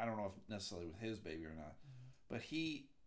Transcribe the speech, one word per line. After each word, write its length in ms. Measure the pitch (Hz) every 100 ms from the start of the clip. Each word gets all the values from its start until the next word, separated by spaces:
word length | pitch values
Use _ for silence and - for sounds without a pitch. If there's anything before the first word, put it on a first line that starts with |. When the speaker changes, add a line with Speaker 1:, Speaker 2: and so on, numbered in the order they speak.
Speaker 1:
I 40 |
don't 140 | 117 107
know 140 | 101 98
if 120 | -
necessarily 380 | 104 92 90 85
with 140 | 90
his 180 | 110 107
baby 280 | 85 80 80
or 80 | 80
not. 180 | 76
Speaker 2:
Mm-hmm. 600 | - 143 127 127 - -
Speaker 1:
But 80 | 117
he 480 | - 156 160 143 - -